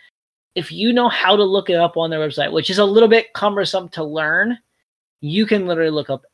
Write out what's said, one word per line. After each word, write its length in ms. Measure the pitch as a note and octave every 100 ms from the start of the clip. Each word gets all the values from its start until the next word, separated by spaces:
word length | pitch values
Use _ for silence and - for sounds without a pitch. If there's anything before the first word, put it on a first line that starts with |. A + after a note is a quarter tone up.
| _ _ _ _ _
If 180 | - D#3+
you 220 | E3 A3
know 160 | B3 A#3+
how 260 | - F#3 G#3
to 80 |
look 280 | G3+ G3 F#3+
it 40 | E3+
up 220 | E3+ E3
on 140 | E3
their 80 | D#3
website, 320 | D#3 C#3+ D3
which 180 | D#3+ D3
is 80 | F#3+
a 80 | G3+
little 240 | G#3 A3+
bit 240 | A3+ A3
cumbersome 560 | - G#3 G3+ F#3 F#3+ F3+
to 140 | E3+
learn, 560 | D3+ D#3 D3+ E3+ G#3+ A#3+ _ _ _ _ _ _
you 260 | D3 F3+ G#3+
can 180 | G#3 F3+
literally 240 | E3 D#3+
look 220 | D3+ C#3+
up 160 | C3+ _